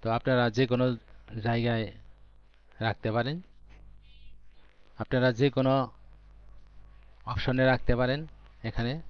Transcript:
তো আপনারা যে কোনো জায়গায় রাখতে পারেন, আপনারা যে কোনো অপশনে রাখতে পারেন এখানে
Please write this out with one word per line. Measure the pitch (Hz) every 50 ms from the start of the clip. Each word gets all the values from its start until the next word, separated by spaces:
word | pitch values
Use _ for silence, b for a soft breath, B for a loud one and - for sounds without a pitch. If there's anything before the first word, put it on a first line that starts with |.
| -
তো | 113 113 117
আপনারা | - - 131 123 120 120 107
যে | 117 131 120 123
কোনো | 123 127 127 123 113 - - - - - - 101 110 104
জায়গায় | 120 117 117 117 120 117 113 110 - - - - - - - - - - - - - - - - - - - 110
রাখতে | 113 104 - - 113 107
পারেন, | 117 117 127 147 175 180 - - - - - - - - - - - - - - - - - - - - - - - - - - - - - - - 110
আপনারা | - - 127 123 127 123 110
যে | 135 143 123
কোনো | 135 131 131 135 135 131 113 - - - - - - - - - - - - - - - - - - - - - - - - - - - - 120
অপশনে | - - - 127 131 131 131 127
রাখতে | 123 - - 123 117
পারেন | 127 127 131 147 160 156 - - - - - - - 113
এখানে | - - 117 120 135 160 165 -